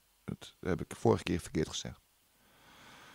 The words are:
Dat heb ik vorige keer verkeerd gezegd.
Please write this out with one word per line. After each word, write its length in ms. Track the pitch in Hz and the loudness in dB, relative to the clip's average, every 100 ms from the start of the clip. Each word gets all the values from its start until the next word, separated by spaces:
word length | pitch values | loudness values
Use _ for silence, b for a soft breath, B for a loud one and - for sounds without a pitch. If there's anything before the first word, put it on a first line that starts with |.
| _ _ | _ _
Dat 320 | - - - - | -8 -8 -10 -8
heb 220 | - 80 | -2 -2
ik 140 | - - | -2 2
vorige 280 | 117 107 | 4 6
keer 160 | - 87 | 4 0
verkeerd 300 | - - 78 | 0 0 0
gezegd. 320 | - 62 62 _ _ _ b b b b b b b b | -2 -8 -12 _ _ _ b b b b b b b b